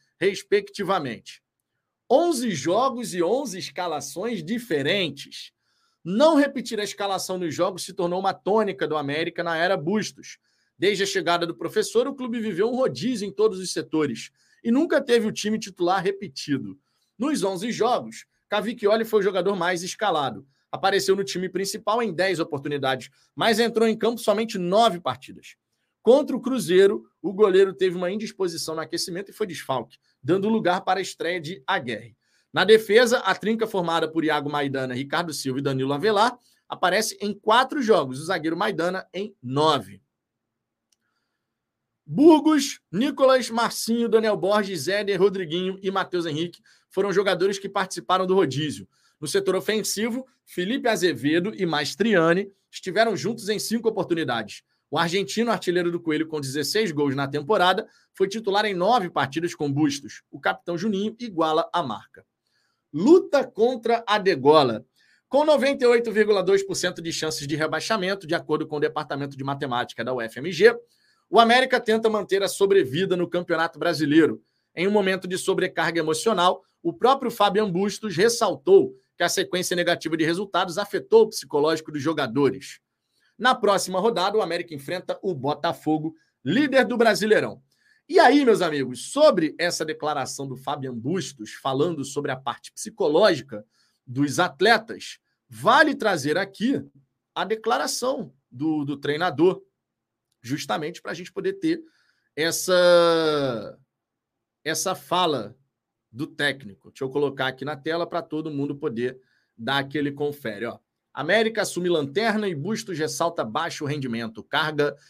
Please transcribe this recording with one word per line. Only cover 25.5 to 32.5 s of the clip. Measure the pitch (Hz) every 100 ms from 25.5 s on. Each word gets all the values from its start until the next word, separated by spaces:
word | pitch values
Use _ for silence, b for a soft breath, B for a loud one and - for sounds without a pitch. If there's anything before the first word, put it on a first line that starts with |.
| - _ _ _ _
Contra | 214 277 285
o | 262
Cruzeiro, | 254 262 160 185 196 220 - _
o | 165
goleiro | 190 208 190 196
teve | 170 185
uma | 175 180
indisposição | 214 220 - 185 165 165
no | 160
aquecimento | 156 170 - 175 202
e |
foi | - 208
desfalque, | 147 - 131 113 _ _ _
dando | 127 190 208
lugar | 226 170 185
para | 190 190
a |
estreia | 180 - 165 180
de | 147 190 -
Aguirre. | 190 123 107 113 _ _ _ _